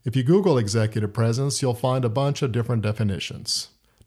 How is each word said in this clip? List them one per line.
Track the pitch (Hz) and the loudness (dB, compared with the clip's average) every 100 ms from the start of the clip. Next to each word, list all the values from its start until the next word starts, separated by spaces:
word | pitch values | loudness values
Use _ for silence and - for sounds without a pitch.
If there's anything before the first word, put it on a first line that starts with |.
If | 123 131 | -4 0
you | |
Google | 123 190 185 127 | 4 4 4 2
executive | 104 113 107 107 104 | 2 2 0 0 -2
presence, | 117 113 117 139 - | 0 0 0 -2 -2
you'll | 131 | -2
find | 113 127 131 120 | 0 0 0 0
a | |
bunch | 120 139 139 | 0 0 0
of | 139 | -2
different | 117 113 117 | -2 0 0
definitions. | 104 107 104 82 - - - - - _ _ _ | 0 0 -2 -2 -6 -10 -6 -6 -6 _ _ _